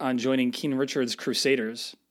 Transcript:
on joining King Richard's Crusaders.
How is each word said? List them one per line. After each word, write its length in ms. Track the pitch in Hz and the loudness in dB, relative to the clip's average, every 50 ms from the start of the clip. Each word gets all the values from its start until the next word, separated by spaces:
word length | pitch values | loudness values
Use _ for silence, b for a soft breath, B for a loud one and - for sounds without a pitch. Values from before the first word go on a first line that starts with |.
on 180 | 143 131 127 120 | -2 0 0 2
joining 320 | 110 131 131 131 127 123 | 2 2 2 2 2 0
King 240 | 120 - - 147 135 | 0 -2 -2 -2 0
Richard's 400 | 131 135 131 - 143 123 117 110 | 0 0 0 0 -2 -2 -2 -2
Crusaders. 800 | - - 147 110 - - 135 139 123 110 110 117 117 - - - - _ _ | -4 -4 -2 -2 2 4 4 4 4 2 -4 -6 -8 -10 -12 -14 -18 _ _